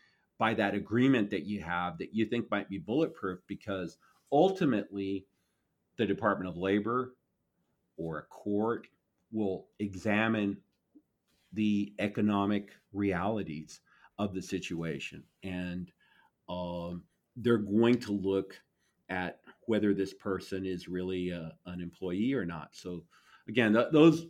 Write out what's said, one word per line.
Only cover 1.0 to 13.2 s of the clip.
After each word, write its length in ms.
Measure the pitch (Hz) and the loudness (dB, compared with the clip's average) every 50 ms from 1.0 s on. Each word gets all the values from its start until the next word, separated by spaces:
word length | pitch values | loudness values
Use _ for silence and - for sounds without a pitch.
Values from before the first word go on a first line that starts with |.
| 127 139 135 120 101 104 | 6 8 8 6 4 2
that 160 | 104 87 73 | 0 -2 -2
you 160 | 101 104 101 | -4 -6 -4
have 340 | 78 85 87 87 90 90 82 85 | -4 -4 -2 -2 -2 -2 -4 -6
that 160 | 90 - 101 | -8 -4 0
you 120 | 110 110 | 0 0
think 240 | 107 120 117 - - | 2 0 -2 -2 -2
might 180 | 104 101 - - | -2 -2 -2 -4
be 80 | 98 | -6
bulletproof, 640 | 92 80 104 120 156 165 - - - 104 92 90 - _ | -8 -4 -2 0 0 0 0 -2 -4 -6 -6 -6 -6 _
because 500 | - 101 - - 104 98 92 90 82 - _ _ _ _ _ _ _ | -12 -12 -10 -6 -6 -6 -6 -6 -8 -10 _ _ _ _ _ _ _
ultimately 960 | 139 147 180 190 190 - 180 139 113 101 - - 98 101 98 95 98 95 - _ _ _ _ _ _ _ _ _ _ _ _ _ _ | 4 6 6 4 4 2 2 2 2 0 -2 -4 -6 -6 -4 -4 -4 -6 -6 _ _ _ _ _ _ _ _ _ _ _ _ _ _
the 100 | - 110 | -2 0
Department 440 | 95 98 - 113 104 98 - 90 92 | 0 0 2 2 2 2 0 -2 -6
of 80 | 85 87 | -6 -2
Labor 560 | 92 95 101 104 101 113 120 127 127 127 - _ _ _ _ _ _ _ _ _ _ _ _ _ _ _ _ | 0 2 2 2 2 0 -2 -4 -4 -6 -10 _ _ _ _ _ _ _ _ _ _ _ _ _ _ _ _
or 220 | - 82 82 78 76 | -10 -8 -8 -8 -8
a 40 | - | -10
court 600 | - - - - 104 104 104 110 117 113 - - - _ _ _ _ _ _ _ _ | -14 -18 -10 -4 -2 0 2 2 0 0 -2 -6 -12 _ _ _ _ _ _ _ _
will 360 | 113 110 104 95 92 92 - _ _ - | -4 -2 -2 -2 -4 -6 -8 _ _ -6
examine 800 | 107 101 92 90 - 107 104 107 110 113 113 107 101 101 98 - - _ _ _ _ _ _ - _ _ _ _ _ _ _ _ _ _ - | -6 -6 -6 -4 -2 0 2 2 2 2 0 0 0 -2 -4 -6 -10 _ _ _ _ _ _ -20 _ _ _ _ _ _ _ _ _ _ -4
the 400 | 107 107 107 104 101 101 101 - - | -2 0 2 2 0 0 -2 -4 -4
economic 720 | 101 101 - 113 104 104 104 101 101 101 104 98 101 - - - _ _ | -4 -2 0 0 0 2 2 2 2 2 0 -2 -4 -8 -14 -20 _ _
realities 880 | 98 101 101 98 90 85 | -6 -2 -2 0 0 0